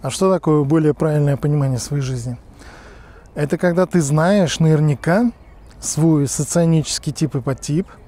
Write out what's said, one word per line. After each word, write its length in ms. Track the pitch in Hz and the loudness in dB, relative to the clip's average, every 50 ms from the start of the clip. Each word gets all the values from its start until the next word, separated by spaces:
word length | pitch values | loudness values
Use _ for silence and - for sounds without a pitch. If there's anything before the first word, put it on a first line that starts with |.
А 100 | - 139 | -8 -8
что 220 | - - 190 190 190 | -4 0 0 2 2
такое 320 | 175 - 160 151 151 147 | 2 2 2 2 2 2
более 300 | 135 156 165 156 151 143 | 2 2 2 2 2 0
правильное 420 | - 160 156 151 151 147 147 139 | 0 0 0 0 2 2 0 0
понимание 420 | 127 - 147 147 151 139 135 131 120 | 0 0 0 0 0 0 0 -2 -4
своей 240 | - - 147 143 135 | -4 -6 -6 -4 -4
жизни? 360 | 127 131 123 117 127 123 117 - - - - - - - - - - - - - - - - - - - | -4 -6 -6 -6 -8 -10 -10 -14 -20 -20 -20 -20 -20 -20 -20 -20 -20 -20 -20 -20 -20 -20 -20 -20 -18 -8
Это 240 | - 147 139 - 160 | -6 -4 -4 -2 -2
когда 280 | - 175 170 175 185 | 0 0 2 2 0
ты 140 | 165 - 180 | 2 2 0
знаешь 600 | 160 135 147 156 160 175 202 208 185 147 - - | 0 2 2 2 2 4 4 2 2 0 0 0
наверняка 720 | 160 160 156 147 151 151 147 - - - 170 202 240 240 - - - - - - - - - - | 2 2 4 4 2 2 0 0 0 0 2 2 2 0 -2 -6 -20 -20 -20 -20 -20 -20 -20 -14
свой 460 | - - - 147 156 165 160 151 143 | -10 -8 -2 0 2 2 4 2 0
соционический 840 | 131 - - 151 - - 175 170 165 165 160 143 - - - - 156 139 | -2 -2 -4 -4 -2 0 0 2 2 2 2 0 -2 -6 -6 -6 -8 -4
тип 220 | - 160 135 - | -4 -4 -4 -4
и 60 | 143 | -4
подтип. 460 | 120 139 135 - - - 147 160 196 - - - - | -4 -4 -6 -6 -6 -4 -4 -4 -4 -6 -12 -20 -20